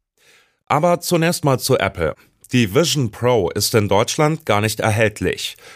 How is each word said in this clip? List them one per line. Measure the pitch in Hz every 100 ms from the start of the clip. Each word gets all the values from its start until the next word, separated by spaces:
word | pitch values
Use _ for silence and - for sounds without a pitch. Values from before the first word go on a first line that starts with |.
| _ _ _ _ _ _ -
Aber | 143 175 175
zunächst | - 175 165 175
mal | 143 131
zu | - 127
Apple. | 98 - 80 - _ _ -
Die | 127 110
Vision | 113 165 135 117
Pro | - 120 120 85
ist | - -
in | 113 101
Deutschland | 98 117 - 151 160 -
gar | 104
nicht | 107 107
erhältlich. | 113 107 107 107 90 - - - -